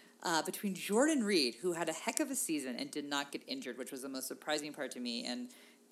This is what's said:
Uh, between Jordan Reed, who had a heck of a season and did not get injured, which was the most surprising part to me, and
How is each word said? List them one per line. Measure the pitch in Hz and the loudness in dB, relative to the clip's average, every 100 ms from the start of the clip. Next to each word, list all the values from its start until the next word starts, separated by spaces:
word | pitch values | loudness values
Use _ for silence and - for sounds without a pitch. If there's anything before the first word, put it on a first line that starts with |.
| - - | -20 -4
Uh, | 180 160 | 2 2
between | 156 - 208 | 2 -2 -2
Jordan | 175 - 214 302 302 | -2 2 6 6 6
Reed, | 202 185 123 - | 6 6 4 2
who | 180 | 0
had | 165 160 | 0 0
a | |
heck | 156 - 233 | 0 -2 0
of | 269 | 0
a | 262 | 0
season | - 151 131 120 | 0 0 0 -4
and | 139 | -4
did | 151 | -4
not | 143 143 143 | -2 0 0
get | 139 - | -6 -6
injured, | 131 127 120 | -6 -6 -6
which | 127 | -6
was | 135 | -6
the | 139 | -6
most | 131 - | -6 -6
surprising | 143 - 151 151 | -8 -2 -2 -2
part | 143 139 | -6 -6
to | 127 | -4
me, | 123 117 123 | -4 -2 -2
and | 123 123 - - - - | -4 -6 -12 -20 -20 -16